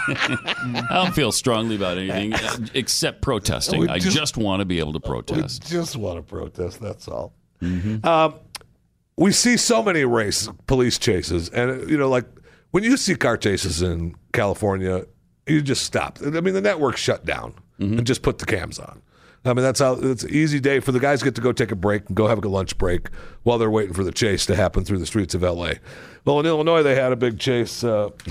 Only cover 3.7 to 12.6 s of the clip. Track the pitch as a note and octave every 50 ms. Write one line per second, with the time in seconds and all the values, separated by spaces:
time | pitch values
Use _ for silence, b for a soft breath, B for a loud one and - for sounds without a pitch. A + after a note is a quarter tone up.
3.7 | - - E3 F3 D2 F#2 F2+ F#3 - D#3 D3+ - - B2 A2 G2 F#2+ F#2+ G2+ F2+
4.7 | F2+ E2+ D#2 D2+ D#2 D2+ - - C2+ A#1 A#1 - - G#2 - B2+ B2 - - D3
5.7 | E3+ F3 E3 - - B2+ G#2 F#2 F2 E2+ D#2+ - F#2+ F2 D#2 D#2 - - F2+ E2+
6.7 | - - A2+ G2 F#2 - - - - A#1+ D#2 - _ _ _ _ _ _ F2 F2
7.7 | F#2 F2+ F2+ G#2+ A2 A2 G#2+ E3 E3 D#3 D#3+ D#3 D3+ - - - - - - _
8.7 | _ _ _ _ _ _ _ _ _ - E3+ G3+ F3+ - - A#3+ A#3+ - - -
9.7 | A#3 A3+ A3 G#3 F3+ D#3 C#3 A#2+ A#2+ A#2 G#2+ G2 F2+ - G#2 G#2+ F#2 - _ -
10.7 | C3+ B2+ B2 A#2+ - - - A#2+ G2+ F2 C#2+ - F2+ E2+ E2 - - A#2 A#2+ B2+
11.7 | C3 - - - D3+ D3 C#3 C3+ B2+ B2 A#2+ - - - b b b b